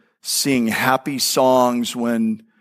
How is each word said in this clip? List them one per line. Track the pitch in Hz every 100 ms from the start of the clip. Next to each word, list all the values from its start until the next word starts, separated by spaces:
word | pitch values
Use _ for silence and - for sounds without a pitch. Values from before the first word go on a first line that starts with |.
| _ _
sing | - - 147 131 113
happy | 104 131 131 151 135
songs | - - 131 127 123 123 117
when, | 123 117 117 113 107 _ _